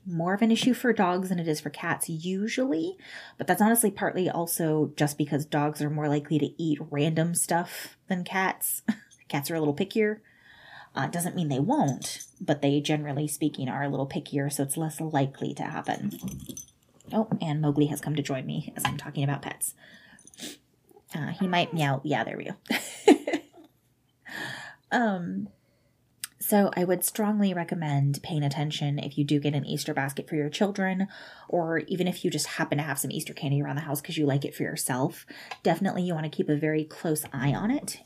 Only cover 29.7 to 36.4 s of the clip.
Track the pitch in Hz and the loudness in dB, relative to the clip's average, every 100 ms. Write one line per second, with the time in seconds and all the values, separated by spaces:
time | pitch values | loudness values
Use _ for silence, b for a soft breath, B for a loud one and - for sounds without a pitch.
29.7 | 147 - 147 139 - - 156 147 - 202 | -4 -2 -2 -2 -4 -4 -2 -2 0 0
30.7 | 196 190 185 196 B B B B 175 165 | 2 0 0 -2 B B B B 0 2
31.7 | 160 - 175 180 175 180 147 - - 156 | 0 0 0 0 0 -2 0 -4 -2 0
32.7 | 143 151 139 131 - - - 143 143 143 | 0 -2 -4 -4 -4 -6 -6 0 0 0
33.7 | 143 156 147 - 160 143 139 - - - | -4 -4 -6 -4 0 2 2 -2 -4 -4
34.7 | 156 - 131 160 - - B B B - | -4 -2 0 0 -2 -18 B B B 0
35.7 | 170 196 - 180 160 156 - | 2 0 0 -2 -2 -4 -2